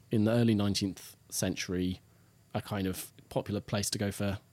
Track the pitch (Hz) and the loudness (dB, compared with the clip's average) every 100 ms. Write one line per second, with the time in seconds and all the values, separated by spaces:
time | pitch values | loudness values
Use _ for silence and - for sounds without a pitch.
0 | - 113 107 120 117 107 101 98 98 90 | -2 2 4 4 4 4 4 2 -2 -4
1 | - - - - 98 - - 90 92 92 | -14 -20 -10 -4 -2 -2 -2 -2 0 -2
2 | - - _ _ _ - - 104 95 90 | -10 -20 _ _ _ -8 -4 -2 -2 -2
3 | - - - 135 - 101 - 104 98 107 | -8 -16 -6 -4 -2 -4 -2 -2 -2 -2
4 | 101 - 101 98 - | -2 0 -2 -2 -8